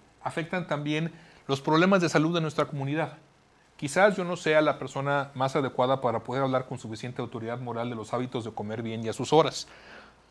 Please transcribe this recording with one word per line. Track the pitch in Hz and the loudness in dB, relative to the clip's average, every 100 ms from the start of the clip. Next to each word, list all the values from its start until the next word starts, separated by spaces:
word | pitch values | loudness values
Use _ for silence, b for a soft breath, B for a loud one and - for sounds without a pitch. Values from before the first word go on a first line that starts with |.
| _ _ | _ _
afectan | 156 160 160 185 160 | -8 -6 -4 -6 -4
también | 147 147 151 165 B B B - | -4 -2 -2 -2 B B B -4
los | 135 | -2
problemas | 147 156 185 196 | 2 4 6 6
de | 170 | 4
salud | 160 156 | 2 2
de | 170 | 2
nuestra | 156 - | -2 0
comunidad. | 143 147 135 151 147 - _ _ _ b b _ | -2 -2 -4 -4 -4 -6 _ _ _ b b _
Quizás | 147 - 202 196 | -4 4 4 4
yo | |
no | 175 175 | -4 -2
sea | 160 156 | 2 4
la | 151 143 | 4 0
persona | 131 143 139 143 139 | -4 -4 0 0 -2
más | 131 131 | -2 0
adecuada | 156 135 - 127 135 | 0 -2 2 2 2
para | 131 113 | 0 -2
poder | - 127 | -4 -2
hablar | 135 131 127 | 0 0 -2
con | 123 | -10
suficiente | 110 107 123 123 | -10 -10 -10 -8
autoridad | 120 120 110 120 | -8 -6 -8 -8
moral | 127 113 120 | -6 -6 -6
de | 117 | -6
los | 104 | -6
hábitos | 120 127 127 | -4 -4 -4
de | 110 | -6
comer | - 104 110 | -8 -8 -6
bien | 113 113 | -6 -6
y | 110 | -6
a | |
sus | 107 123 | -4 4
horas, | 151 156 - - B B B B B _ | 6 6 0 -12 B B B B B _